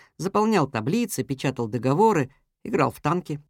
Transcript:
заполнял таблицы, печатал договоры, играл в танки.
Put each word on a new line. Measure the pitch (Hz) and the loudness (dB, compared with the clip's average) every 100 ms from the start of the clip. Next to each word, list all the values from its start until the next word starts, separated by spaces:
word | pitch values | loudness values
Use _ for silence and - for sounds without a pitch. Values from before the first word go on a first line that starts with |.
| _ - | _ -8
заполнял | 175 208 214 208 131 | -2 0 2 2 2
таблицы, | 113 110 226 226 - | 0 -2 0 -2 -4
печатал | 117 131 143 127 113 | -6 -4 -4 -2 -4
договоры, | 117 131 147 220 180 123 _ _ _ | -2 0 4 4 4 -2 _ _ _
играл | - 196 127 | -4 0 0
в | - | 0
танки. | 147 175 - 147 | -2 -2 -4 -10